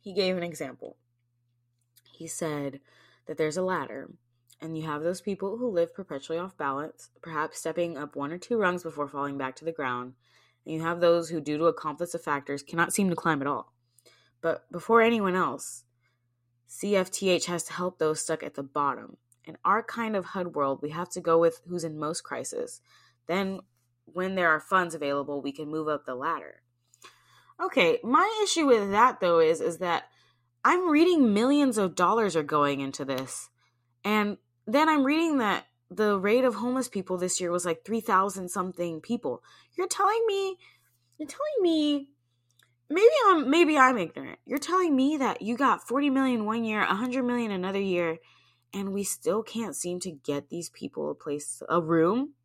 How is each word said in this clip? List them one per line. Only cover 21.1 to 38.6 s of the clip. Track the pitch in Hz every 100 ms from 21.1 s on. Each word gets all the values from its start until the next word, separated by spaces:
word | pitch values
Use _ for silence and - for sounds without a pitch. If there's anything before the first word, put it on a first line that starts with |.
to | -
go | 165 165
with | 170 165 -
who's | 175
in | 165 151
most | 151 165
crisis. | - 123 131 - - - _ _ _ _ _
Then, | 175 190 190 - _ _ _
when | _ 165 185
there | 190 175
are | 156
funds | - 190 175
available, | 160 143 143 143 143
we | 139
can | 139 151
move | 156 156
up | 147
the | -
ladder. | 127 143 160 78 - _ _ _ _ - _ _ _ _ _
Okay, | 359 - 175 156
my | 208 285 392 453
issue | 415 - 294
with | 233 202
that, | 196 247 254
though, | 180 170
is, | 160 170
is | - 165
that | 180 165 - _ _ _ _ _
I'm | 240 349 370
reading | 302 339 339 254
millions | 202 240 285 277 220
of | 190
dollars | - 175 220 214 165
are |
going | 147 151 143 139
into | 135 131
this. | 135 131 131 - - _ _ _ _ _
And | 202 214 208 202 _ _ -
then | 240 320
I'm | 311
reading | 269 311 330 285
that | 220 180 - _ _
the | 180 214 202
rate | 190 233
of | 254
homeless | 208 240 254 254
people | 208 180 185
this | 180 -
year | 180
was, | 175
like, | 175 165
three | - 226
thousand | 220 190 196 190 180
something | 202